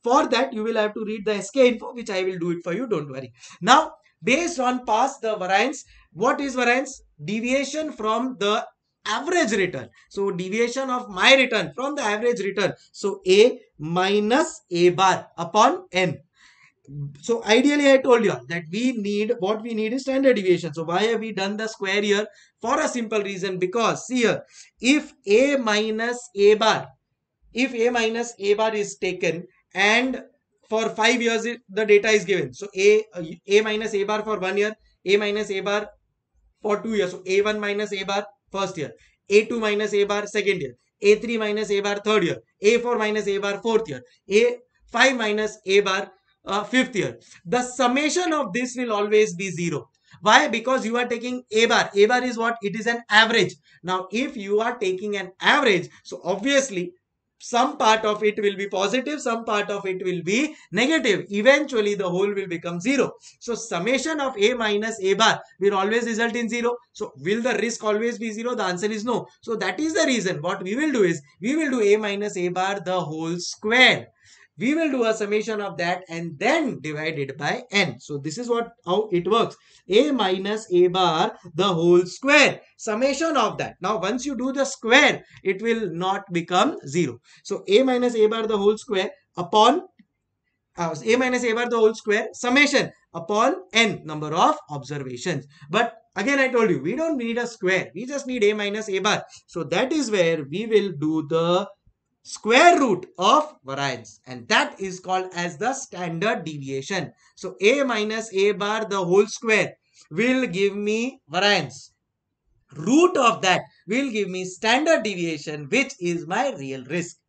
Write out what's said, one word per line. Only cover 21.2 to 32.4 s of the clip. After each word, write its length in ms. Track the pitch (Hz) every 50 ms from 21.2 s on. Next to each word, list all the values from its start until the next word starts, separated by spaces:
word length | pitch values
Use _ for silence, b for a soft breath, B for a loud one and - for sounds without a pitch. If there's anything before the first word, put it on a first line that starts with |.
| 220 226
done 260 | 196 185 190 202 208
the 100 | 208 220
square 340 | 214 - - 202 190 190 208
here? 260 | 208 208 202 208 214 214 b b b b b _
For 180 | - 226 269 311
a 80 | 302
simple 340 | 254 - 247 233 208 226 214
reason, 360 | 202 196 196 180 180 196 185
because 480 | 175 180 180 208 233 226 196 160 139 -
see 120 | - 254
here, 260 | 254 233 208 151 - B B B B B B B _
if 320 | 208 247 294 294 - - - _ _
A 300 | 196 202 233 262 285 285
minus 720 | 262 233 214 208 214 220 220 220 220 226 240 240 247 - - _
A 180 | 196 202 208 214
bar, 320 | 208 220 220 185 139 - - _ _ _ _ _ _ _ _ _ _ _ _ _
if 200 | 226 262 240 240
A 160 | 233 226 247
minus 440 | 247 233 226 220 226 233 233 233 -
A 160 | - 196 202 208
bar 220 | 208 220 226 214
is 220 | 214 202 190 -
taken 480 | _ - 185 180 180 185 170 156 170 175 b b b b _ -
and 480 | 185 196 208 220 240 254 262 247 - - - _ _ _ _ _ _ _ _
for 200 | 220 220 226 -
five 320 | - 220 214 233 254 233
years 240 | 233 226 226 220 220
it, 160 | 240 233 - _ _
the 160 | 190 202 220
data 240 | 208 208 208 202 220
is 140 | 214 208 175
given. 300 | 185 196 175